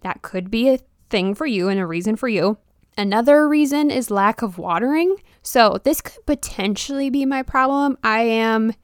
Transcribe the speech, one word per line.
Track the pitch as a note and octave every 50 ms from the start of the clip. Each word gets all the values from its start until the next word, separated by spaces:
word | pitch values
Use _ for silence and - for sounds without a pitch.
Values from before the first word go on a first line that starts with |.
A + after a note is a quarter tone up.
That | - F#3 F3+ -
could | - - - F#3 F#3 F#3
be | G#3 A3+ A#3+ C4+
a | C4 C4 - _ _ _ _ -
thing | - G3+ F3+ F#3+ G3+
for | - D#4 D4+
you | A#3 F#3+ F3 F#3+
and | G3 G3
a | F#3 E3
reason | E3 F3 F3+ G#3+ A3
for | G#3+ - B3+
you. | A3 G3+ D#3 G3 A3 - _ _ _ _ _ _ - -
Another | G3+ G3+ G3 A3 A#3+ B3+ D4 D4+ D4+ D4
reason | D4+ D4+ D4+ C4+ C#4+ D4 D4+ D4
is | - B3+ A#3+ -
lack | G#3 G3 G3 G#3 A3+ - A#3+
of | G#3 F3 F#3
watering. | - F3+ E3+ E3+ A3 C4 D4 D#4+ E4+ F#4 G4 G4+ - - _ _
So | - - - B3+ A#3 G#3 - - -
this | - D#4+ -
could | - - - - - -
potentially | G3 - - - - - F#3+ G3+ G#3 - - - C#4 C#4 C#4 C#4
be | B3 C#4 C4+
my | C4+ C#4 C4+
problem. | C4 - - C4+ C4 C4 C#4 C#4 C#4+ C#4+ C4 - -
I | A3 G#3+ A3
am | A#3 A#3 A3+ A3+ A3+ A3+ A3+ A3 A3 A3+ A3+ _